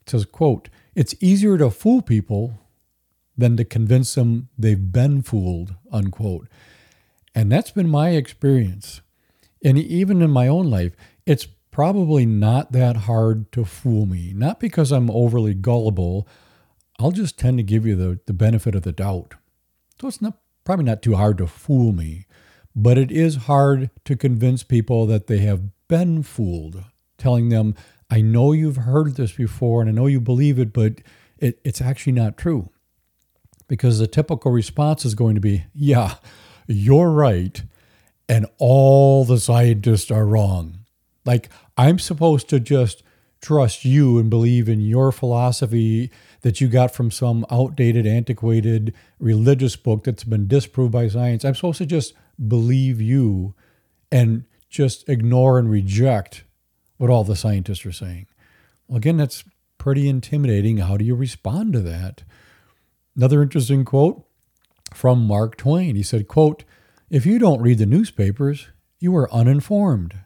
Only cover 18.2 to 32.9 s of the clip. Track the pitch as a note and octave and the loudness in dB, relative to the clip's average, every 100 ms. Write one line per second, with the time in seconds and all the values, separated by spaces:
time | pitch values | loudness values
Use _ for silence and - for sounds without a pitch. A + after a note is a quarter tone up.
18.2 | - F#2+ G#2+ A2+ A#2 G2 F2 D2+ G2 F#2 | -8 0 0 2 -2 -4 -6 -8 -6 -8
19.2 | - - _ _ _ _ _ _ C4+ - | -12 -20 _ _ _ _ _ _ -12 -8
20.2 | G#3+ - _ _ - F#3 C3 A2 A#2+ G2 | -8 -10 _ _ -4 -2 0 0 0 2
21.2 | G#2+ F#2+ F2 - - C3+ A#2 F#2 D#2+ E2 | 2 0 -4 -8 -2 2 2 0 -6 -10
22.2 | - _ _ _ _ - A2+ B2+ C3 D#3 | -18 _ _ _ _ 0 2 2 0 0
23.2 | E3 C#3+ A2+ C#3+ C#3 C3+ C3 - - B2+ | 0 -2 -2 2 2 0 -4 -12 -8 -4
24.2 | C#3 A#2+ B2+ B2+ - A#2+ A2 A#2 A2 A2 | -2 0 0 -2 0 -2 0 0 0 -2
25.2 | - G#2 G#2 G2 G2 _ _ E3 F3 D#3+ | 0 0 0 -2 -6 _ _ -2 0 -2
26.2 | C#3+ - G2 E2 D#2 F#2 G2 _ _ _ | -6 -6 -6 -6 -12 -16 -20 _ _ _
27.2 | C3 A#2+ A#2 A2+ G#2+ G#2 - _ _ A2+ | 0 0 2 0 0 -4 -14 _ _ 0
28.2 | A2 A#2 C#3 D#3 D#3 C3 A#2+ C#3+ D#3 C3+ | 2 2 2 2 -2 -2 -2 0 0 -2
29.2 | A#2 - A2 - A#2+ A#2 A2 A2 C3+ C3+ | -6 -4 -6 -4 -2 0 0 0 0 0
30.2 | A#2 B2 D3 B2+ A2+ A#2+ G#2+ A2 _ _ | 0 0 2 0 -2 0 0 -2 _ _
31.2 | _ _ B2 - C3+ - B2+ C3+ - B2 | _ _ -6 -4 -10 -6 -6 -4 -2 0
32.2 | A2 - E3+ C#3+ F2 _ _ | -2 -2 -4 -4 -6 _ _